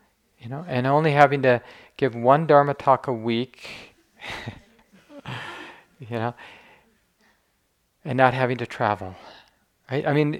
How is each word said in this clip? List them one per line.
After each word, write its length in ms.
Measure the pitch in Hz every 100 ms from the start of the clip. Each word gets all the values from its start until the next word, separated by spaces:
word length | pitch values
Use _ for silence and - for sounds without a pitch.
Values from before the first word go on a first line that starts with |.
| _ _ _ _
you 80 | 120
know, 160 | 139 180
and 180 | 127
only 280 | 131 143 160
having 300 | 143 143 143
to 200 | 131 123 - - - -
give 180 | 135
one 320 | 117 120 143 160
Dharma 280 | 147 143
talk 320 | 139 - 156 -
a 60 |
week, 560 | 117 113 117 127 - - - - _ _ _
<laughs> 1080 | - - - - - _ _ _ _ 285 - 120 - - - - _ -
you 100 | 110
know, 240 | 117 117 - - - - _ _ _ _ _ _ _ _ _ _ _ _ _
and 120 | 156 127
not 180 | 131
having 240 | 127 127 123
to 80 | 117
travel, 480 | - 113 101 95 92 - - _ _ _ _ -
right? 160 | 131 151
I 60 |
mean, 220 | 147 147 151